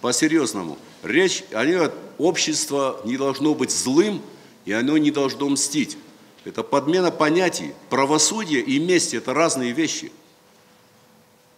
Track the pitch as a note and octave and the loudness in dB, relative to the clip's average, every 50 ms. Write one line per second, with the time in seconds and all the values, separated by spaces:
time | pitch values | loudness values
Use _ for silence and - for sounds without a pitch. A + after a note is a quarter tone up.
0 | - A#2+ B2 - D#3 D#3 D#3 D#3+ C#3+ A2 G2+ G2+ F2+ D#2+ C#2+ C2+ - - - - | 0 0 0 2 2 4 4 4 2 2 -2 -4 -6 -8 -10 -12 -16 -20 -20 -16
1 | - F2+ A2 D#3 F#3+ F#3 - - - - - G#2+ A#2+ D3 F3+ F#3 E3 C3+ - - | -8 -2 2 2 2 2 0 -2 -8 -8 -4 -2 0 2 2 2 0 0 -2 -6
2 | - - - - C#3 E3+ F3 F3 - - D#3 D3 - - C#3 C#3+ C#3 C3 - - | -16 -18 -8 0 0 0 2 2 -2 -2 -2 -4 -4 -4 -2 -2 0 -2 -2 -4
3 | - G#2+ B2 C3+ C3+ C#3 C3+ B2+ C#3 D3+ D3+ - C3 - - - - B2+ C3 D3+ | -6 -6 -4 -2 -2 -2 -2 0 2 0 2 2 0 -2 -2 -2 -2 2 4 4
4 | G3 G#3+ G3+ D#3+ - - - - - - - - _ - G2+ - - C3+ D3+ D#3 | 4 4 0 -4 -8 -12 -20 -20 -20 -20 -20 -16 _ -4 -2 0 0 2 2 4
5 | D3+ D3 C#3 C#3+ C#3 C3+ A#2+ A2+ C#3+ C#3+ C#3+ C3+ - - - D#3 B2 - - - | 4 4 2 2 0 0 -2 -2 -2 -2 0 0 -2 -2 -2 -2 -2 -4 -6 -16
6 | - - - - - - - - - - - - A2 - - C#3 C3+ C#3+ E3 F#3 | -18 -20 -20 -20 -20 -20 -20 -16 -16 -10 -8 -8 -6 0 -2 0 0 2 2 2
7 | F3+ E3+ E3+ - D#3 D3+ D3+ F3 F#3+ E3+ - - - - - - - - - B2+ | 2 0 2 2 2 2 4 4 2 2 0 -2 -8 -8 -12 -14 -10 -4 0 0
8 | C#3 C3+ D3+ D#3 - - G#3 A3 A3 E3+ D3+ C3 G#2+ - C3 C#3+ D#3+ F3+ F3+ E3 | 2 4 4 2 2 2 0 -2 -4 0 0 0 0 0 0 0 2 2 2 2
9 | - - - A#2 A2 - C3 D3 E3 E3 - C3+ B2+ A#2+ A#2+ D3 D#3+ C#3+ - - | 2 0 -4 -6 -4 -2 0 2 2 2 2 0 -2 -4 -2 -2 -2 -2 -2 -6
10 | - - - - _ _ _ _ _ _ _ _ _ _ _ _ _ _ _ _ | -10 -12 -18 -20 _ _ _ _ _ _ _ _ _ _ _ _ _ _ _ _
11 | _ _ _ _ _ _ _ _ _ _ _ | _ _ _ _ _ _ _ _ _ _ _